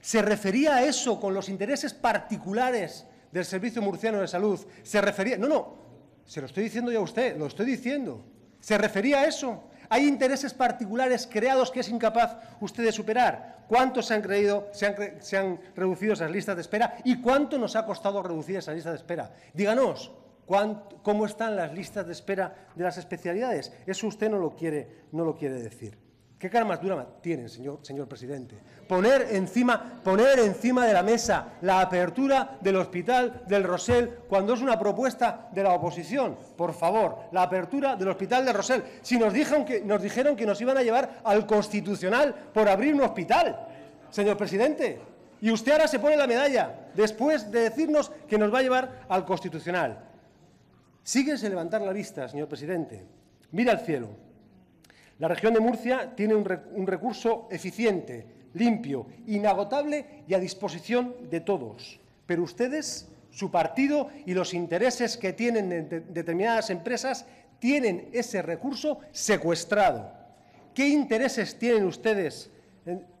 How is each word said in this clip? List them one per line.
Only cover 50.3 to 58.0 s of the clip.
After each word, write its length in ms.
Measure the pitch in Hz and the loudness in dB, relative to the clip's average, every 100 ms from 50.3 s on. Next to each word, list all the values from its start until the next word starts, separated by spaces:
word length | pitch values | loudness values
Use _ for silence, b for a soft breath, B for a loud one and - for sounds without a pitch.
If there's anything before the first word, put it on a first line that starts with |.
| _ _ _ _ _ _ _ | _ _ _ _ _ _ _
Sigue 340 | - 254 277 277 | -2 0 0 0
sin 140 | 208 | -2
levantar 300 | 185 165 214 | -4 -2 -2
la 120 | 196 | -2
vista, 340 | 196 - - 123 | -4 -6 -8 -8
señor 220 | 143 151 | -6 -6
presidente. 560 | 139 147 180 151 104 92 _ _ _ _ | -8 -6 -4 -4 -10 -20 _ _ _ _
Mira 200 | 165 240 | 0 2
al 80 | 214 | 2
cielo. 300 | - 147 110 104 - - _ _ _ _ b b b b | 0 -4 -4 -14 -20 -20 _ _ _ _ b b b b
La 80 | 165 | -4
región 260 | 175 220 | 0 2
de 60 | 233 | 4
Murcia 560 | 226 226 240 254 202 - | 2 0 -2 -4 -4 -4
tiene 180 | 214 | 0
un 100 | 214 | 2
rec-, 220 | 202 180 - | 0 -4 -6
un 140 | 202 190 | -6 -4
recurso 600 | 185 214 214 226 220 226 | -2 -4 -2 -2 -2 -4
eficiente, 720 | 175 185 - 220 185 | -10 -10 0 0 0